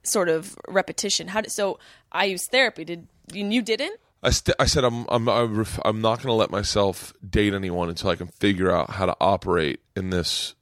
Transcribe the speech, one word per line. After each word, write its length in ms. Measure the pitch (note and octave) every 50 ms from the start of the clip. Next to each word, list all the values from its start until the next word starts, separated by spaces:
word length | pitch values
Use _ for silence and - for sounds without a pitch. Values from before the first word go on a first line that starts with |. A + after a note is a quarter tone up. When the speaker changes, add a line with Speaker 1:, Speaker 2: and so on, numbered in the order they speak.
Speaker 1:
sort 260 | _ - - A3 F3+ E3+
of 280 | D#3+ D#3+ - - - - - -
repetition. 600 | - F#3+ F3+ - - - - G3+ - - E3 F3+
How 120 | F#3+ A3
did, 100 | G#3+ A3
so 280 | - - G3+ F#3+ - - - - - _ _ _
I 140 | - F3 F#3+
used 240 | G3+ F#3+ F3+ - -
therapy. 340 | - C4 C4+ A3+ - - D#3+
Did, 220 | E3 E3+ E3+ E3+ - _ _ _ - E3
and 180 | G3+ G3+ G3+ A3
you 80 | B3
didn't? 360 | G#3+ G#3+ - - C#4+ F4 G#4+ - _ _ _ _
Speaker 2:
I 80 | - B2+
st-, 260 | B2 - - - - -
I 60 | C#3
said, 180 | - - C#3+ B2+
"I'm, 220 | B2 A#2 A#2 A#2+ -
I'm, 200 | - A#2+ A2+ A#2+
I'm 280 | G2+ A#2 A#2+ A2+ G#2+ G#2+
ref-, 220 | A2 - - - -
I'm 160 | G#2+ G#2+ A2
not 220 | A2 A2 A2+ A#2
gonna 120 | - C3 A2+
let 160 | A2 G#2+ -
myself 640 | - G2+ G2+ - - G#2+ G2+ G2 F#2 - - - - _ - G2
date 240 | - A2 G#2 G#2 G2
anyone 340 | G2 F#2+ F#2 F2 F2 F2 E2+
until 180 | F2 - - G2
I 60 | E2+
can 100 | D#2+ F2 E2+
figure 420 | _ _ - G2+ G2+ F2+ F#2+ F#2
out 200 | F2+ E2+ C#2+ -
how 140 | - F#2+ F#2+
to 80 | F2+ - _
operate 600 | - F#2 G2 F2+ - F#2 F2 E2+ D#2 C#2+ - - _ _ _
in 120 | G2+ F#2 F#2
this 440 | F2+ F2+ E2 - - - - - - _